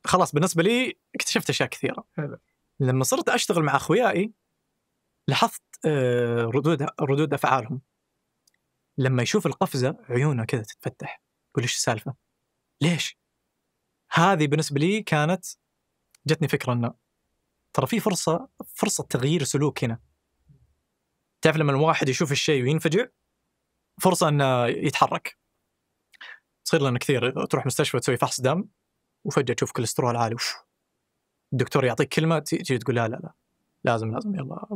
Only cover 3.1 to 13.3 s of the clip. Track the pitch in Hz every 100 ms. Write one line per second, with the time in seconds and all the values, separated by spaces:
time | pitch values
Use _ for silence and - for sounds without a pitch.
3.1 | 269 226 233 - 170 151 139 - 196 226
4.1 | 175 220 - _ _ _ _ _ _ _
5.1 | _ - 135 226 - - - 160 147 123
6.1 | 123 120 117 117 127 147 151 143 - 143
7.1 | 139 156 143 139 135 110 127 - _ _
8.1 | _ _ _ _ _ _ _ _ - 131
9.1 | 127 117 214 147 - 190 135 127 - -
10.1 | 123 151 127 110 123 107 - - - -
11.1 | - _ _ _ - 123 - - 117 -
12.1 | - _ _ _ _ _ _ 151 160 -
13.1 | - _